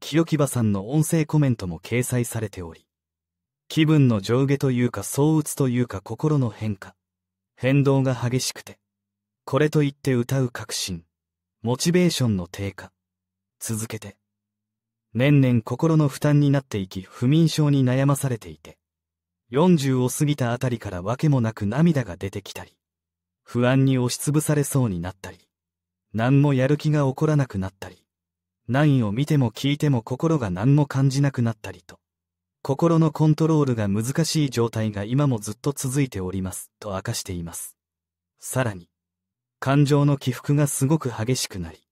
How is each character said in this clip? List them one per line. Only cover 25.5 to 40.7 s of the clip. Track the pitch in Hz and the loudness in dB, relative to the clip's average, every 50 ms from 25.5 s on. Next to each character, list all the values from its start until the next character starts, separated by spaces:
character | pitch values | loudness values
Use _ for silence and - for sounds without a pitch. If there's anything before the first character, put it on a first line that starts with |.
| _ _ _ _ _ _ _ _ _ _ _ _ - | _ _ _ _ _ _ _ _ _ _ _ _ -4
何 | 107 117 127 139 139 143 | -2 2 4 4 4 4
も | 147 139 | 4 2
や | 127 127 131 | 2 2 2
る | 151 | 0
気 | 147 - 156 151 | 0 0 0 0
が | 151 143 135 | 2 2 0
起 | 127 | 0
こ | - 156 | 0 0
ら | 156 151 | 2 2
な | 147 135 - | 2 0 0
く | - 98 | -2 -6
な | 92 95 | -6 -6
っ | - _ | -8 _
た | - 92 | -16 -18
り、 | - - _ _ _ _ _ _ _ _ _ _ _ _ _ - | -18 -20 _ _ _ _ _ _ _ _ _ _ _ _ _ -2
何 | 120 139 156 151 139 131 113 | 0 2 4 4 4 4 2
を | 104 | 0
見 | 98 123 147 | 0 -2 0
て | - 156 | 0 2
も | 113 123 113 | 2 2 0
聞 | - - - 139 143 | -2 -2 -2 -2 0
い | 143 | 0
て | 156 147 | 0 0
も | 139 117 - | 0 0 -2
心 | - 127 - - 165 165 147 | -4 -6 -4 0 0 0 0
が | 117 98 | 0 -2
何 | 87 87 107 135 143 | -4 0 2 4 4
も | 147 147 | 4 2
感 | - - 135 139 139 | 2 0 0 0 2
じ | 127 139 143 | 2 2 0
な | 139 - | 0 0
く | - 117 | 0 -2
な | 117 113 | -2 -2
っ | - | -6
た | - 98 92 | -10 -14 -16
り | - _ | -16 _
と、 | - - _ _ _ _ _ _ _ _ _ _ _ _ _ - | -20 -20 _ _ _ _ _ _ _ _ _ _ _ _ _ -6
心 | - 135 - 170 170 165 160 | -6 -2 0 2 2 4 4
の | 160 151 | 4 2
コ | - - 151 | 2 2 4
ン | 156 151 | 4 4
ト | - 160 156 | 4 2 2
ロ | 160 151 147 | 4 2 2
ー | |
ル | 131 120 | 2 0
が | 113 104 98 | 0 -2 0
難 | 98 107 110 123 139 - 160 | 0 -2 -2 -2 -2 -2 -2
し | - - 160 147 | 0 0 0 -2
い | 123 | 0
状 | - 120 117 113 | 0 0 -2 0
態 | - 113 107 107 104 | -2 -2 -4 -4 -4
が | 98 101 | -6 -6
今 | 110 123 139 147 | -2 0 0 2
も | 135 123 107 | 2 0 -2
ず | 107 110 104 | -4 -8 -10
っ | |
と | - - 147 139 | -6 -6 -6 -6
続 | - - 131 127 147 | -4 -6 -4 -2 -2
い | 139 127 | -2 -2
て | - 98 | -4 -6
お | 92 92 | -6 -6
り | 92 95 | -4 -4
ま | 92 92 - | -6 -6 -8
す、 | - - - _ _ | -10 -14 -18 _ _
と | - 104 95 | -12 -8 -8
明 | 95 - | -8 -6
か | - 110 | -6 -8
し | - - | -8 -8
て | - 92 | -8 -8
い | 87 82 | -8 -8
ま | 82 82 | -10 -12
す。 | - - - - _ _ _ _ _ _ _ _ _ _ _ _ _ | -14 -14 -16 -18 _ _ _ _ _ _ _ _ _ _ _ _ _
さ | - - - 131 127 | -14 -8 -4 -4 -4
ら | 113 101 | -4 -6
に、 | 90 85 _ _ _ _ _ _ _ _ _ _ _ _ _ _ _ | -8 -14 _ _ _ _ _ _ _ _ _ _ _ _ _ _ _
感 | - 131 139 147 147 | -2 0 2 4 4
情 | 135 147 143 143 | 4 4 4 4
の | 147 143 135 | 2 2 0
起 | - 131 | -2 -4
伏 | 120 - - - 143 | -6 -4 -2 -2 0
が | 147 147 | 0 0
す | 135 | 0